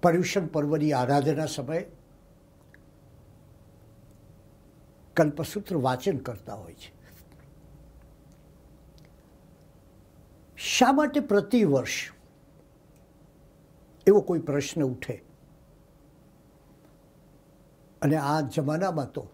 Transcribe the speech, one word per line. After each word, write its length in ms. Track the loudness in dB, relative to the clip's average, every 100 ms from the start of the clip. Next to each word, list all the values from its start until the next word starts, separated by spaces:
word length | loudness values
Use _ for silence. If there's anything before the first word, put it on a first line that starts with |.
પર્યુષણ 440 | 4 4 0 -2 -2
પર્વની 460 | -2 0 0 2
આરાધના 540 | 0 2 2 2 -2 -4
સમયે 440 | -6 -6 -6 -8 -18 -20 -20 -20 -20 -20 -20 -20 -20 -20 -20 -20 -20 -20 -20 -20 -20 -20 -20 -20 -20 -20 -20 -20 -20 -20 -20 -20 -20 -20 -20 -6 2
કલ્પસૂત્ર 600 | 2 2 -6 -8 -4 -2
વાચન 420 | 0 0 -2 -4
કરતા 360 | -6 -14 -14
હોય 200 | -16 -16
છે. 180 | -20 -20 -20 -20 -20 -20 -20 -20 -20 -20 -20 -20 -20 -20 -20 -20 -20 -20 -20 -20 -20 -20 -20 -20 -20 -20 -20 -20 -20 -20 -20 -20 -20 -20 -20 -20 -20 -20 -12
શા 360 | -6 2 4
માટે 280 | 4 2 0
પ્રતિવર્ષ 920 | 0 0 2 2 4 2 0 -8 -10 -16 -20 -20 -20 -20 -20 _ _ -20 -20 -20 -20 _ -20 -20 -20 -20 -20 0 6
એવો 140 | 6
કોઈ 200 | 4 -4
પ્રશ્ન 440 | 0 -2 -2 -2
ઉઠે? 380 | -2 -2 -8 -10 -12 -20 -20 -20 -20 -20 -20 -20 -20 -20 -20 -20 -20 -20 -20 -20 -20 -20 -20 -20 -20 -20 -20 -20 -20 -20 -20 -2
અને 140 | 0 2
આ 240 | 2 0
જમાનામાં 720 | 0 -2 -2 0 -2 -2 -6
તો 160 | -10 -14